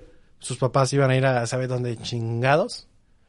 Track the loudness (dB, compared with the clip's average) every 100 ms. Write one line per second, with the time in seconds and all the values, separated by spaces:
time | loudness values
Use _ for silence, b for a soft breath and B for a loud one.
0 | b b b b -10 -2 0 2 2 2
1 | 2 4 2 0 -2 -4 -4 -4 -4 -6
2 | -6 -6 -4 0 2 2 0 -6 -18 _
3 | _ _